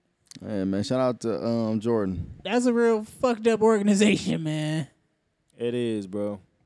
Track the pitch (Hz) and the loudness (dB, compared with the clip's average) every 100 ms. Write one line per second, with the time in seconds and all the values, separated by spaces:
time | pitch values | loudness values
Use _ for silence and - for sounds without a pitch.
0 | _ _ _ - 98 104 95 95 104 127 | _ _ _ -16 -6 -2 0 0 0 0
1 | 127 117 117 92 110 117 110 110 110 113 | 0 0 -4 -2 -2 0 0 0 0 0
2 | 98 90 - - - 240 247 233 233 226 | 0 -4 -8 -10 -4 0 2 2 2 2
3 | 214 - 254 226 226 226 220 220 202 196 | -2 -4 -2 0 2 4 4 4 4 4
4 | 208 196 185 165 156 156 156 156 143 _ | 4 2 0 -4 -2 -4 -2 -4 -6 _
5 | _ _ _ _ _ - 117 123 120 110 | _ _ _ _ _ -8 -4 -2 -2 -2
6 | 95 104 104 101 _ _ | -4 -4 -4 -6 _ _